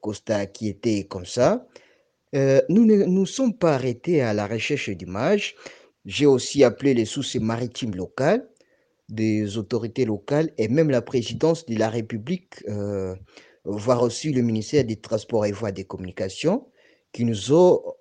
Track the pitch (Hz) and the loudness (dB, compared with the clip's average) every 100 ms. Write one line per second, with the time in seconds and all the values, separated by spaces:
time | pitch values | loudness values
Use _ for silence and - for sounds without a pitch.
0 | 107 101 - 107 101 - 110 95 117 104 | -8 -10 -4 -4 -4 -6 -8 -2 0 0
1 | 95 98 90 - 131 233 - - _ _ | -2 -10 -8 2 2 2 -6 -20 _ _
2 | _ _ _ 139 135 135 - 185 226 208 | _ _ _ 0 4 4 6 6 8 6
3 | 180 185 190 - 262 185 170 139 127 117 | 4 2 0 0 -2 2 2 2 -2 -4
4 | - 170 120 104 101 113 - 143 - 90 | 0 2 2 0 -2 -4 -4 -4 -4 -8
5 | 85 92 139 208 - - - - _ _ | -6 -2 0 0 -2 -12 -20 -20 _ _
6 | - 98 143 131 - 143 127 104 139 123 | -12 2 4 4 2 6 4 6 0 2
7 | 110 - 127 127 110 117 123 - 117 90 | 0 -4 -6 -4 -2 -2 -6 -6 -8 -6
8 | - - 135 220 - _ _ _ _ _ | -8 -2 0 0 -2 _ _ _ _ _
9 | _ 110 110 107 104 107 101 120 113 123 | _ -4 0 0 -2 -6 -4 -6 -4 -4
10 | 120 104 - 143 160 - 110 135 156 127 | -2 -2 -2 -2 -2 -2 0 2 2 0
11 | - 131 107 113 156 165 - 110 110 113 | 0 -4 -4 -2 0 0 -4 -2 -2 -2
12 | 117 117 113 185 _ - - 104 101 101 | -6 -8 -6 -8 _ -16 -10 -6 -4 -6
13 | 95 92 - - _ _ 82 104 107 123 | -6 -10 -16 -20 _ _ -10 -6 0 2
14 | 120 - 156 127 120 110 107 151 120 110 | 2 -2 -4 -2 0 -2 -2 -2 -2 -6
15 | - 110 - 113 104 101 110 95 95 90 | -4 -6 -2 -2 -2 -2 -6 -8 -12 -12
16 | 92 - 95 - 151 226 - _ _ _ | -12 -8 -8 -4 -2 -2 -6 _ _ _
17 | _ - 117 110 98 151 180 160 - - | _ -4 -2 -2 2 6 6 4 0 -14